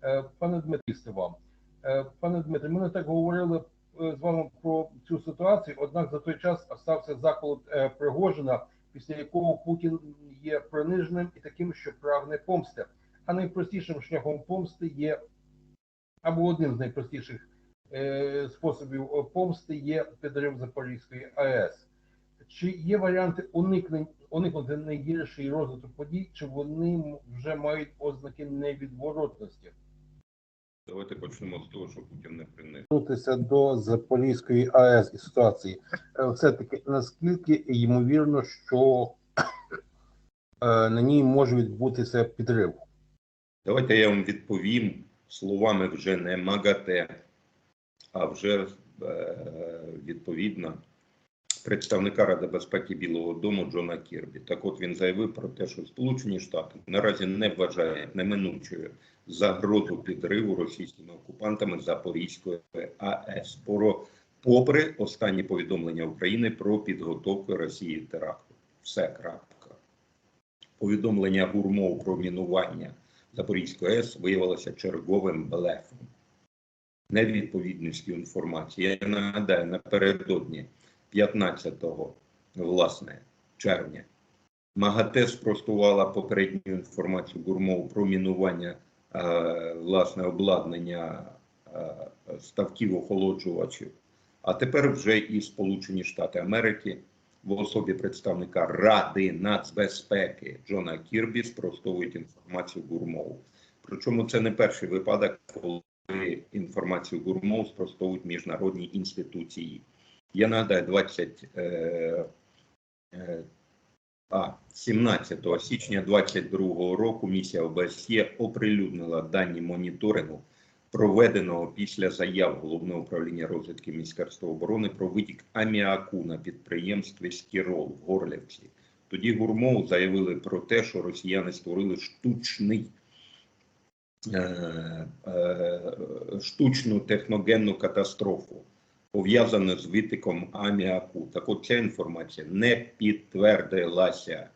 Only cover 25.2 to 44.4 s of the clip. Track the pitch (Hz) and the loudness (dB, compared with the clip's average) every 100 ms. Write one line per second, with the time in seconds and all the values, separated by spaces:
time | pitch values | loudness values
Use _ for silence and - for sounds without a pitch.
25.2 | 151 - 139 147 143 127 117 - 147 170 | -4 -8 -4 -2 -4 -6 -16 -14 -8 -8
26.2 | 190 - 143 135 147 156 170 170 151 147 | -8 -12 -10 -8 -8 -2 0 0 -4 -10
27.2 | - 120 139 156 147 156 147 - 147 135 | -14 -12 -6 -4 -2 -2 -6 -6 -6 -6
28.2 | 135 - 143 139 143 143 135 123 147 151 | -12 -14 -10 -6 -4 -6 -10 -8 -8 -4
29.2 | 147 - 104 _ - _ _ - - - | -6 -6 -18 _ -20 _ _ -20 -20 -20
30.2 | _ _ _ _ _ _ - 92 98 - | _ _ _ _ _ _ -14 -12 -10 -10
31.2 | 90 - 95 87 76 98 87 - - 67 | -12 -12 -10 -10 -12 -14 -14 -14 -18 -18
32.2 | 82 82 80 - 78 76 69 151 147 123 | -16 -16 -16 -20 -18 -18 0 0 2 -4
33.2 | - 127 113 139 139 127 104 117 - 127 | 0 -2 4 6 6 4 2 0 2 2
34.2 | 131 123 - 120 127 127 127 120 - - | 4 2 4 4 8 10 10 10 6 -2
35.2 | - - 117 101 95 92 - - - - | -4 6 6 6 -6 -10 -8 -10 -10 -2
36.2 | 131 120 156 120 117 135 - 139 123 - | 0 4 4 4 -4 -10 -2 -2 -2 -2
37.2 | 170 175 170 151 - 120 117 123 123 151 | 0 0 4 2 4 2 4 4 6 4
38.2 | 151 147 127 - - 127 131 127 123 - | 4 2 0 -8 -2 6 8 6 2 -6
39.2 | _ - - - - - - _ _ _ | _ -2 -2 -4 -14 -16 -16 _ _ _
40.2 | _ _ _ _ 120 113 113 113 123 147 | _ _ _ _ 4 6 6 4 6 6
41.2 | 135 135 131 120 110 104 127 - 113 123 | 6 6 6 4 2 0 -2 0 -2 2
42.2 | 117 - 120 117 90 - - _ _ _ | 0 0 0 2 2 0 -18 _ _ _
43.2 | _ _ _ _ - 123 127 110 107 101 | _ _ _ _ 0 0 6 6 8 6
44.2 | 98 - | 0 -4